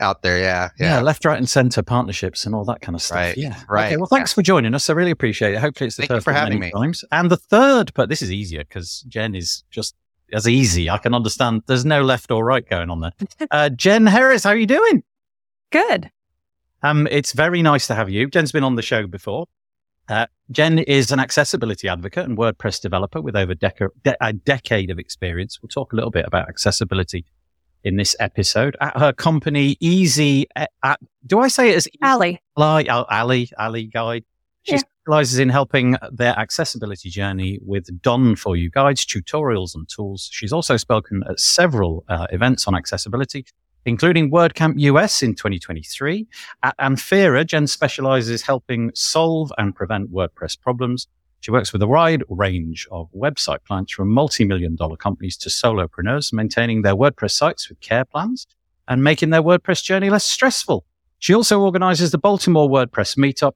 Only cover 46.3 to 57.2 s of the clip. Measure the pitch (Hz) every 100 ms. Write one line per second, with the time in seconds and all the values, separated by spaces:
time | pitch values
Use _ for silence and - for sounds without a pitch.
46.3 | - - - 131 - 135 135 - 190 190
47.3 | 131 160 156 143 - 147 - 135 131 113
48.3 | 117 - 131 - 117 117 - - 160 165
49.3 | 160 151 - 101 92 98 107 90 90 87
50.3 | - 82 - - 123 123 123 - _ _
51.3 | _ - 120 110 101 104 151 165 156 -
52.3 | 92 98 90 82 80 - 87 80 95 139
53.3 | 139 - 71 - 95 98 - 98 117 151
54.3 | - 104 95 87 80 80 80 101 87 95
55.3 | - - - 120 107 87 - 95 139 -
56.3 | 110 110 - 117 110 101 98 143 -